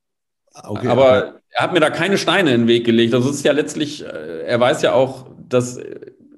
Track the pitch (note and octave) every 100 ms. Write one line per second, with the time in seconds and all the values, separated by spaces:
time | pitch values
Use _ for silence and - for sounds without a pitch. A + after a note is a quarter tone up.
0 | _ _ _ _ _ - - G#2 A#2+ A#2+
1 | C3+ B2+ - - _ A#2 C3 E3+ D3+ C3
2 | F3 G3 - F3+ E3 A#2+ A#2 A#2 A#2 A2+
3 | A#2 B2 C3 C#3+ D#3 C#3+ D3+ D#3+ D3+ -
4 | E2 E2+ D#2 E2 D#2 A#2 B2 D#3+ D3+ A#2
5 | C3 - - - - B2 B2 B2 - -
6 | - - -